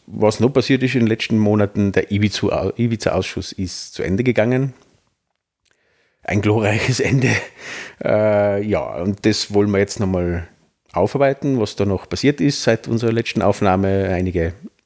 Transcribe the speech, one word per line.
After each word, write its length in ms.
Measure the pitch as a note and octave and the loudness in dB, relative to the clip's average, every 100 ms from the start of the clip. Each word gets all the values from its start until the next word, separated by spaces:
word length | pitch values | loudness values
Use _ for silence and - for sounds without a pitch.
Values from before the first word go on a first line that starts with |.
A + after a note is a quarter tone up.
| - | -14
was 340 | - G#2+ - | 0 2 4
noch 120 | B2+ | 2
passiert 300 | C#3 A#2+ C3+ | 2 2 2
ist 120 | B2+ | 2
in 60 | B2+ | 2
den 60 | A#2 | 2
letzten 320 | A2 - A2+ | 0 0 0
Monaten, 540 | G#2 G#2 G2+ - G2+ | 2 2 2 2 0
der 200 | F#2+ - | 2 0
Ibiza, 600 | G2+ G#2 - G2+ - F#2 - | 0 0 0 -2 0 -2 -2
Ibiza-Ausschuss 760 | A#2 A2+ - F#2 F#2 - F#2 | -2 0 -2 -2 -2 -6 -10
ist 420 | - F#2 - - | -8 -8 -8 -14
zu 80 | - | -8
Ende 220 | - F#2+ | -4 0
gegangen. 500 | B2+ A2 A2 B2+ C3+ - _ _ _ _ _ _ _ _ _ _ _ _ _ _ | 0 0 0 0 -2 -6 _ _ _ _ _ _ _ _ _ _ _ _ _ _
Ein 200 | - G2 | -4 -2
glorreiches 580 | G#2 G#2+ G#2 G#2+ - B2+ | 2 2 2 0 0 0
<laughs> 0 | |
Ende. 300 | - C3+ C3 G#2+ - - - - - - | 0 2 2 0 -4 -16 -16 -14 -16 -8
Äh, 580 | - G#2+ G#2+ G#2 G#2 G2+ | -2 2 2 2 2 0
ja, 340 | G#2 F#2 C2 G#1 | 0 -2 -2 -4
und 280 | F2+ G2+ | -4 0
das 300 | A2 G#2+ - | 0 0 0
wollen 160 | G2+ G#2 | 2 2
wir 80 | G2 | 2
jetzt 220 | G2 - | 0 -2
nochmal 460 | G2 F#2 F2 F2 E2 _ _ _ _ | -2 0 0 -2 -6 _ _ _ _
aufarbeiten, 680 | - F#2+ C3+ C#3 C#3 D3 C3 | 0 0 2 0 0 -2 0
was 160 | G#2 - | -2 -2
da 100 | G2+ | 0
noch 220 | F#2 - | -2 -4
passiert 320 | F2+ C3 D3 | -2 0 2
ist 200 | C#3+ - | 0 0
seit 260 | - A2+ - | 0 0 0
unserer 240 | A#2 A2+ | -2 0
letzten 280 | A2+ A2+ - | 0 -2 0
Aufnahme. 680 | F#2+ G2+ G2+ F#2 G2 G2 F#2+ | 0 2 2 2 2 2 0
Einige 400 | F2+ F#2 F2+ E2 F2+ F3 _ | 0 0 0 -2 -4 -14 _